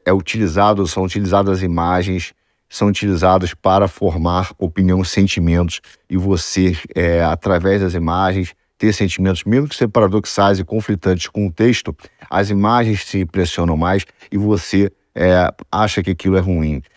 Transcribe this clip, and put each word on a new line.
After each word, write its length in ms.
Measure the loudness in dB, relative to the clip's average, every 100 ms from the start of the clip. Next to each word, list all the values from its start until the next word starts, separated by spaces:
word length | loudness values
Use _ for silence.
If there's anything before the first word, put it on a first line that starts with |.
| 0
é 80 |
utilizado, 720 | 0 0 -4 -2 2 2 2 0
são 180 | -2
utilizadas 600 | -4 -4 0 0 2 0
imagens, 720 | -2 -2 0 0 0 -4 -6 -14 _ _ _
são 180 | -2 0
utilizadas 680 | 0 0 2 4 2 0
para 340 | -2 0 2 2
formar 640 | 0 -2 0 0 -2 -4 -6
opinião, 440 | -6 0 0 2
sentimentos, 760 | 0 0 0 2 0 2 0 -4 -14 -20 -6
e 60 | -2
você, 600 | 0 -2 -2 0 0 0 -4 -2
é, 280 | 0 2
através 580 | 2 0 0 0 2 2
das 140 | 0 -2
imagens, 580 | -2 0 0 0 -4 -10 _ _
ter 160 | 0
sentimentos, 500 | 0 -2 0 0 0
mesmo 240 | 0 0 0
que 80 | -2
sejam 140 | -2
paradoxais 680 | 2 2 2 -2 0 2 2
e 40 |
conflitantes 640 | -2 -4 -4 -2 0 -2 -2
com 200 | -4 -4
o 40 |
texto, 440 | 0 2 0 -4 -12 -16 _ -6
as 200 | -2 0
imagens 540 | 0 2 2 2 -2 -4
se 140 | -4
impressionam 540 | -2 -2 -2 -2 -2 0
mais 300 | 0 0 -2 _ -8
e 60 | -4
você, 540 | 0 0 0 0 0 -2 _
é, 380 | -2 2 4 2 -2 -6
acha 300 | -2 -2 -2
que 100 | -2
aquilo 260 | -2 0 0
é 20 |
ruim. 420 | 2 0 0 -4 -8